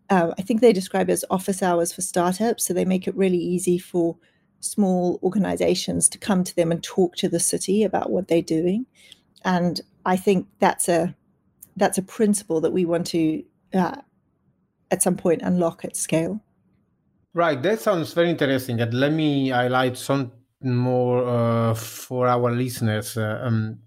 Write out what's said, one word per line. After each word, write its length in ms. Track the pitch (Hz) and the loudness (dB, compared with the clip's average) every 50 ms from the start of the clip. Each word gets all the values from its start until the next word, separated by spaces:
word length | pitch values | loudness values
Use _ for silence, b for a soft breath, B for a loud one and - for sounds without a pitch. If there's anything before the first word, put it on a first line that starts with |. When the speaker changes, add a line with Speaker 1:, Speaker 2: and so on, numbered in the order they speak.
| _ - | _ 0
Speaker 1:
uh, 240 | 202 185 170 165 160 - | 2 2 2 2 -2 -4
I 40 | |
think 200 | 190 - 247 220 | -2 -2 2 4
they 120 | 247 233 226 | 6 6 6
describe 360 | 185 185 - - 190 185 180 | 4 0 -2 -2 -2 0 0
it 40 | 180 | 0
as 120 | 175 - - | -2 -2 -2
office 320 | - 185 185 - 196 190 202 | -2 -2 -2 -2 -4 0 0
hours 300 | 180 175 170 170 170 - | 2 2 2 0 -2 -4
for 80 | - | -6
startups. 640 | 185 - - 185 170 180 185 185 214 233 233 - - | -8 -4 0 0 0 2 0 0 0 -2 0 -2 -2
So 80 | - 175 | -2 -2
they 120 | 180 180 | 0 0
make 220 | 180 185 185 185 202 | 0 0 0 -2 -4
it 80 | 190 | -2
really 240 | - 190 190 185 175 | 0 2 2 2 0
easy 400 | 170 175 180 180 180 180 175 175 | 0 0 -2 0 0 0 0 0
for 380 | - - - 180 170 170 165 b b b b b b b _ _ - | -2 -4 -2 0 0 0 -2 b b b b b b b _ _ -12
small 560 | - - - 208 185 185 180 180 180 175 - | -6 -2 0 2 2 2 2 2 0 0 0
organizations 880 | - 185 180 214 185 180 175 170 180 170 180 180 - - 180 175 170 - | -2 0 0 0 0 0 0 0 2 2 2 0 -2 -2 -2 0 0 -2
to 80 | - - | -2 -4
come 260 | - - 202 180 180 | -2 0 0 0 0
to 120 | 180 - | 0 0
them 160 | - 170 165 | 0 0 0
and 100 | 170 165 | -2 -4
talk 340 | - - - - 185 170 - - | -6 -4 -2 0 0 0 0 -2
to 120 | - 175 | -4 -2
the 100 | 165 170 | -2 -2
city 440 | - - - 170 - - 190 214 220 | 0 -2 -2 -2 -2 -2 0 0 0
about 260 | 185 - - - - | 0 0 -2 -2 -2
what 180 | - 185 185 - | -2 -4 -2 0
they're 140 | 165 170 | 0 0
doing. 440 | 170 - 160 160 165 180 190 226 254 - B B B B B B B _ _ _ - | 0 0 -2 0 0 0 0 -2 -4 -8 B B B B B B B _ _ _ -2
And 380 | 190 185 175 175 175 165 - - _ _ _ - | 0 0 2 2 0 -2 -4 -8 _ _ _ -2
I 120 | 190 185 185 | -2 -2 0
think 300 | - 208 202 180 - - _ _ | 2 2 2 2 0 -4 _ _
that's 280 | - 185 - - - - | 2 2 2 0 0 0
a, 280 | 175 165 165 175 - - _ _ _ _ _ _ _ _ - - _ | 0 0 0 -2 -4 -10 _ _ _ _ _ _ _ _ -20 -16 _
that's 220 | - 196 180 - - | 0 0 0 0 -2
a 60 | 185 | -6
principle 580 | - - - 226 208 208 - - - 165 160 | -6 -2 0 2 2 2 0 -2 -2 -2 0
that 120 | 156 160 - | 0 0 0
we 120 | 185 180 | 0 0
want 220 | 165 170 165 170 - | 0 0 -2 -2 -2
to, 360 | - 170 160 156 156 - - _ _ _ _ _ - | -2 0 0 0 -2 -4 -8 _ _ _ _ _ -2
uh, 240 | 185 185 160 - - - _ _ _ _ _ _ _ _ _ _ _ _ _ _ _ _ - | -2 -2 -2 -4 -8 -14 _ _ _ _ _ _ _ _ _ _ _ _ _ _ _ _ -4
at 140 | 190 185 - | -4 0 0
some 140 | 190 185 190 | 0 0 2
point 240 | - 185 160 160 | 2 0 0 2
unlock 420 | - 185 180 180 175 165 165 - - | 0 0 0 2 0 0 -2 -4 -10
at 120 | - - | -12 -10
scale. 440 | - - - - 160 165 175 190 220 - _ _ _ _ _ _ _ _ _ _ _ _ _ _ _ _ _ - | -8 -4 -2 0 0 0 -2 -4 -8 -10 _ _ _ _ _ _ _ _ _ _ _ _ _ _ _ _ _ -2
Speaker 2:
Right, 280 | 165 170 170 151 127 127 | 0 2 2 2 0 0
that 160 | 180 220 220 | 0 0 0
sounds 340 | 220 220 202 170 156 - - | 0 0 0 0 -2 -2 0
very 160 | 170 170 175 | 2 2 2
interesting. 500 | 165 165 156 135 135 131 - - 120 113 | 2 2 0 0 0 0 -2 -2 -2 -2
And 140 | 120 113 117 | -2 0 0
let 180 | 123 135 147 | 0 0 2
me 380 | 156 160 156 151 143 139 135 131 | 2 2 0 0 2 2 0 0
highlight 480 | 127 123 123 123 127 127 131 131 127 - | 2 0 2 2 2 2 2 0 -2 -4
some 340 | - - 139 139 135 117 - - _ _ _ _ | -2 -2 0 0 -2 -4 -8 -14 _ _ _ _
more, 680 | - 127 123 123 123 127 127 127 123 123 123 123 127 123 | -4 -2 0 0 2 2 2 2 2 2 2 2 2 2
uh, 460 | 120 120 117 117 113 117 117 113 113 | 2 2 2 2 2 2 2 2 0
for 540 | 113 - - - - - - 127 127 123 123 | -2 -4 -10 -14 -16 -12 -8 -2 0 2 2
our 240 | 123 123 120 120 | 2 2 2 2
listeners. 640 | 120 120 127 127 120 - 120 110 107 107 104 - - 113 | 0 0 -2 -4 -4 -2 0 0 0 0 -2 -4 -6 -4
Uh, 240 | 110 107 107 - - | -4 -4 -4 -4 -2
um, 360 | 123 113 110 107 110 110 110 - | -2 0 0 -2 -4 -8 -12 -18